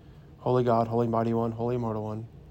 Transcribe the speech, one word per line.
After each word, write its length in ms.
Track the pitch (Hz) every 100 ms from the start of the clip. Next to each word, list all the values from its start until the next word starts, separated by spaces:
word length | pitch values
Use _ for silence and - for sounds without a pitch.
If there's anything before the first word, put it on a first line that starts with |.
| - - - -
Holy 260 | - 127
God, 240 | 120 117 117
holy 220 | 117 117
mighty 240 | 113 113
one, 180 | 113 117
holy 240 | 113 120 123
immortal 300 | 117 107 107
one, 200 | 107 113 - -